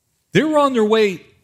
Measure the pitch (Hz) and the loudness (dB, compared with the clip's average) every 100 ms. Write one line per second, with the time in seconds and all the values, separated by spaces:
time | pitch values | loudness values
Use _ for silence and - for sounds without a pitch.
0 | _ _ _ 180 311 302 277 247 214 220 | _ _ _ -2 0 0 0 0 0 0
1 | 208 165 - _ | 0 -4 -14 _